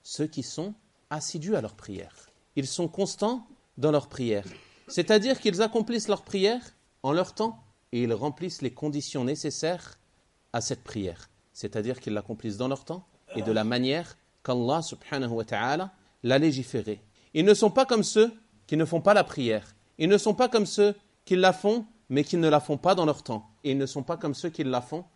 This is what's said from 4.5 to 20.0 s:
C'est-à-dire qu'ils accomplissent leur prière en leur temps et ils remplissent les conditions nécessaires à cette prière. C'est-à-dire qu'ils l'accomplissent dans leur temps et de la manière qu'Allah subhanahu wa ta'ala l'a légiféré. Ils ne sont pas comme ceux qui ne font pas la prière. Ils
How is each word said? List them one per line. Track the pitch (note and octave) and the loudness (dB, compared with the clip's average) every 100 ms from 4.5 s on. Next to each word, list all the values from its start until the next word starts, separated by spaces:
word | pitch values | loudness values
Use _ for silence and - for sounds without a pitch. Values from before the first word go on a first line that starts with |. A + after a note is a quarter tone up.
| - - _ - | -18 -20 _ -8
C'est-à-dire | - E3+ G#3+ A#3 C4+ | -4 4 4 4 0
qu'ils | A3 F3 | 0 2
accomplissent | A3 A3+ A3 A#3 G#3+ | 0 0 0 -4 -2
leur | G3 | -4
prière | - G3 G3 B3 - _ _ _ | -2 0 0 0 -8 _ _ _
en | C3+ | 0
leur | D#3+ F3+ | 0 0
temps | - A3 A3+ _ _ _ | -2 -4 -4 _ _ _
et | A#2+ | -2
ils | A#2+ | 0
remplissent | A2 D3 D3 F3 - | 0 -4 -6 -10 -6
les | C3 | -8
conditions | - D3+ D3 - C#3+ | -6 -6 -6 -6 -4
nécessaires | B2 D3 D3+ - D#3 F3 - - _ _ _ _ _ | -4 -4 -6 -4 -4 -6 -10 -20 _ _ _ _ _
à | A#2+ | -6
cette | A2+ B2 | -4 -8
prière. | - G#2+ F#2+ E2+ - _ _ | -8 -6 -6 -8 -20 _ _
C'est-à-dire | - G#2+ A2 G#2+ A#2+ | -12 -8 -6 -6 -6
qu'ils | - | -6
l'accomplissent | G#2 - A2 A2+ G2+ | -6 -6 -10 -8 -6
dans | B2+ | -6
leur | C3+ | -6
temps | - F3 - _ _ | -8 -14 -14 _ _
et | - | -6
de | G#2+ | 0
la | A2 | 0
manière | A2 B2 B2+ D3+ E3 - _ _ | 0 0 0 -2 -6 -18 _ _
qu'Allah | - B2 A#2+ D3+ | -4 -2 0 -2
subhanahu | E3 - - C#3+ B2 | -2 -12 -8 -6 -4
wa | A#2 | -4
ta'ala | A2 G#2+ A#2+ D3+ F#3+ _ _ _ | -4 -2 -2 -2 -4 _ _ _
l'a | A#2+ C3+ | 2 4
légiféré. | D#3+ C3 B2 B2 G#2 G#2 _ _ _ | 4 0 -4 -6 -6 -8 _ _ _
Ils | D#3 | 4
ne | F#3+ | 6
sont | G3+ G#3+ | 6 6
pas | G#3 C4+ | 4 2
comme | A3+ | 2
ceux | F#3+ G#3+ A3+ A3 _ _ - | 2 4 4 2 _ _ -2
qui | D3+ | 0
ne | |
font | D#3+ E3 | 2 2
pas | E3+ | 6
la | G#3 | 6
prière. | - - A#2+ G#2+ - _ _ | 4 -2 -2 -2 -4 _ _
Ils | - | -2